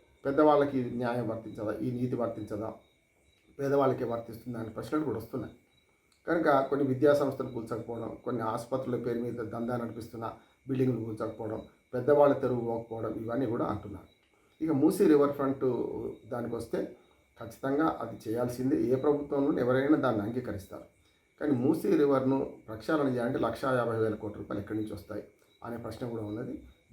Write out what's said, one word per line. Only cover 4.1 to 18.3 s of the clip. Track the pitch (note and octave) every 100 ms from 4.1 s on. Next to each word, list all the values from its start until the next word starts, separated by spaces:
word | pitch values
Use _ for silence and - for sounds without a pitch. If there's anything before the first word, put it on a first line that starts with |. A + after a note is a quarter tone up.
| A#2 - A2+ B2+ A#2
అనే | A2+
ప్రశ్నలు | A2+ A#2 D3+
కూడా | D3 A2
వస్తున్నాయి. | G#2+ C3 G#2 - _ _ _ _ _ _ -
కనుక | E3+ D#3 C#3 C3+
కొన్ని | C#3 C3+
విద్యా | B2 D3
సంస్థలు | C#3+ C3+ B2+ A#2+
కూల్చకపోవడం, | A#2+ A2 A2+ A#2 A2+ A2+ A2
కొన్ని | B2 A#2+
ఆసుపత్రుల | A2 A#2 - C3 B2+ A#2+
పేరు | B2 A#2+
మీద | A#2+
దందా | A#2+ G#2+ A#2 A#2+ B2
నడిపిస్తున్న | A#2 A#2 G#2 A2+ A2+ - _ _ B2+
బిల్డింగ్లు | C3 B2+ A2+
కూల్చకపోవడం, | A2+ G#2+ A2 - A2 A2 - _ _
పెద్దవాళ్ళ | B2+ B2 D3 C#3+
తెరువు | C3+ B2+ A#2+
పోకపోవడం, | A#2 A#2 A#2 A2+ A2+
ఇవన్నీ | A#2+ A2 A#2+ B2
కూడా | A#2+
అంటున్నారు. | E3 G2 G2+ G2+ - _ _ _ _ -
ఇక | D#3+
మూసీ | C#3 D#3 F#3+ F3
రివర్ | C#3+ C#3+
ఫ్రంట్ | C#3+ C3+ C3+ C3 A#2 - G#2+ A#2 - A2
దానికి | A#2+ A#2+ A#2
వస్తే | - F#3+ - - _ _ _ -
ఖచ్చితంగా | A2 - C3+ C#3+ D#3+ -
అది | - - A2+